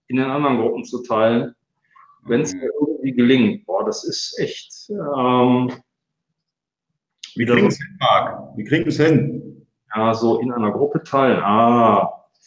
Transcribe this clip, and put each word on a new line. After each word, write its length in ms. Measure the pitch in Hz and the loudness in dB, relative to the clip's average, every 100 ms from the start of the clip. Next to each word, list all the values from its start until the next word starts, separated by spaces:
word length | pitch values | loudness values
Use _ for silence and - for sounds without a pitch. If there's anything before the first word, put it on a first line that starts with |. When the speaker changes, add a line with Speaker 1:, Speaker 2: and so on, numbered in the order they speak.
| - | -6
Speaker 1:
in 80 | 127 | -4
den 140 | 131 | -2
anderen 260 | 147 143 120 | 0 0 0
Gruppen 260 | 117 117 - | 0 -2 -8
zu 180 | 127 | -8
teilen, 500 | - 110 113 120 147 - _ _ _ _ _ _ | -2 2 2 2 -2 -10 _ _ _ _ _ _
wenn's 300 | - 123 147 | -2 -2 -2
Speaker 2:
Mhm. 60 | - | -4
Speaker 1:
mir 80 | 123 147 | -6 -2
irgendwie 320 | 147 156 135 | -2 -4 -4
gelingt. 540 | 123 120 131 104 - - | 2 4 4 2 -2 -4
Boah, 180 | 98 | -4
das 220 | 107 - - | -4 -6 -8
ist 340 | - - - | -8 -8 -8
echt, 500 | - - - - - | -8 -8 -18 -20 -12
ähm, 800 | 208 143 135 127 123 127 127 127 - _ _ _ _ _ _ _ _ _ _ _ _ _ _ - | -10 -6 -2 2 2 4 2 -2 -8 _ _ _ _ _ _ _ _ _ _ _ _ _ _ -12
Speaker 2:
Wir 120 | - 113 | -4 2
Speaker 1:
wieder 100 | 123 | 4
Speaker 2:
kriegen's 220 | - - | 4 0
Speaker 1:
so 60 | |
Speaker 2:
hin, 140 | - - | -10 -2
Marc. 580 | - 101 - - - 110 | 2 2 0 -8 -14 -12
Wir 80 | 104 | -2
kriegen's 300 | 160 156 139 | -2 0 2
hin. 720 | 160 131 - - - - _ _ - | 4 2 0 -6 -12 -20 _ _ -10
Speaker 1:
Ja, 200 | 110 113 | -2 0
so 260 | 110 117 113 | 0 0 0
in 140 | 127 | -2
einer 180 | 120 107 | -2 -2
Gruppe 320 | 107 143 160 | 0 -2 -2
teilen. 400 | - 139 127 107 | -2 2 2 2
Ah. 680 | 95 107 117 120 113 98 90 - _ _ | 2 4 4 4 4 4 0 -6 _ _